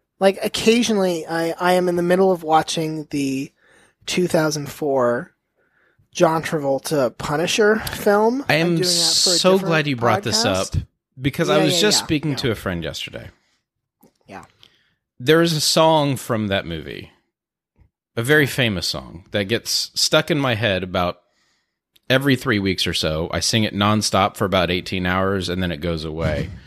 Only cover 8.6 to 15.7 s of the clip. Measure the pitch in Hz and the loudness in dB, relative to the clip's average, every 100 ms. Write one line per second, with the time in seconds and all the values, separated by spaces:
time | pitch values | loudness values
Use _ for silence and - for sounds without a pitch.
8.6 | 170 170 180 170 170 - - 175 185 190 | 2 0 0 0 0 2 2 2 4 4
9.6 | 190 160 147 127 117 107 107 101 117 95 | 2 0 0 0 2 2 0 0 0 0
10.6 | 95 - - _ _ - 135 131 156 151 | -2 -4 -6 _ _ -6 -4 -2 0 2
11.6 | 156 143 214 - - 156 151 139 131 104 | 2 2 2 0 0 -2 -2 -2 -2 -2
12.6 | 101 87 78 67 - - 92 - _ _ | -4 -4 -6 -8 -12 -12 -16 -20 _ _
13.6 | _ _ _ _ _ _ - 95 - _ | _ _ _ _ _ _ -20 -20 -20 _
14.6 | _ _ _ _ _ - 127 160 170 156 | _ _ _ _ _ -8 2 4 4 0
15.6 | - | 0